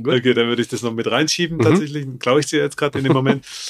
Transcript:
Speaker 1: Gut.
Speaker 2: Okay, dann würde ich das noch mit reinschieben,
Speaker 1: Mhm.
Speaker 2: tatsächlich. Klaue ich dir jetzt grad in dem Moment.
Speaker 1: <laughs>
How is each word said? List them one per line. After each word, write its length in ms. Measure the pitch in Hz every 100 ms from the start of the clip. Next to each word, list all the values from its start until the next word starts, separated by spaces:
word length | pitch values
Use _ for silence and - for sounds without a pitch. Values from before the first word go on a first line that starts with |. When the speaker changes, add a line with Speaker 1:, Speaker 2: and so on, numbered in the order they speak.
Speaker 1:
Gut. 100 | 117 127
Speaker 2:
Okay, 180 | 127
dann 140 | 117 117
würde 140 | 120
ich 60 | 113
das 140 | 110
noch 100 | 117
mit 180 | 113 113
reinschieben, 460 | 120 156 - 170 160
Speaker 1:
Mhm. 40 |
Speaker 2:
tatsächlich. 440 | 156 175 151 147 135 131
Klaue 220 | 120 143
ich 60 | 143
dir 120 | 151
jetzt 160 | 143 -
grad 200 | 147 139
in 60 | 135
dem 80 |
Moment. 320 | 131 131 139 -
Speaker 1:
<laughs> 60 | -